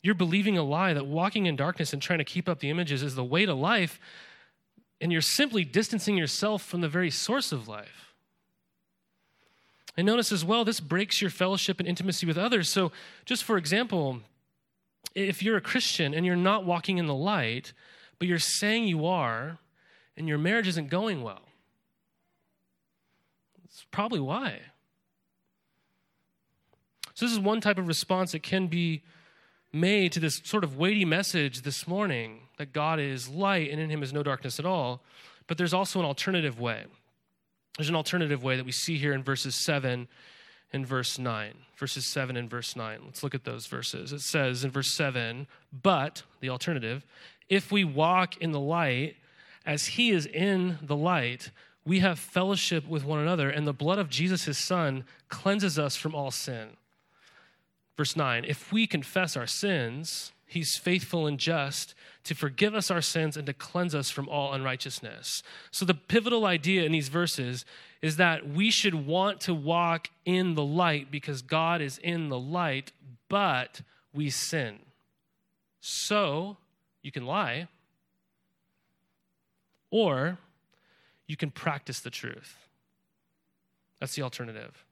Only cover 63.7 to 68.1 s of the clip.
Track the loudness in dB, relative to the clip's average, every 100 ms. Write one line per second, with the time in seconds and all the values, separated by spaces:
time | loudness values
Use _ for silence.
63.7 | -2 0 0 -2 -4 -4 -2 -2 -2 -2
64.7 | -4 -6 -8 -12 -10 -8 -8 -8 -20 -10
65.7 | -2 2 0 4 2 4 2 2 2 2
66.7 | 2 4 2 0 0 0 -2 -4 -6 -10
67.7 | -20 -20 -4 -2